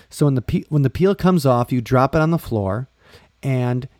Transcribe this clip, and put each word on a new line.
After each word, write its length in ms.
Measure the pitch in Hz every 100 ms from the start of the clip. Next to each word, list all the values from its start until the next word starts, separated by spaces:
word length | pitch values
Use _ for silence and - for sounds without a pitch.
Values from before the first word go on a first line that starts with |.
| -
So 160 | -
when 100 | 147
the 80 | 131
pe-, 220 | - 175 -
when 140 | 151
the 80 | 135
peel 240 | - 185
comes 300 | 196 185 185 135
off, 240 | 120 120
you 100 | 127
drop 340 | 110 131 135 160
it 40 |
on 80 | 156
the 80 | 165
floor 500 | - 110 95 104 135 _ _ - _ _
and 460 | 139 127 123 127 131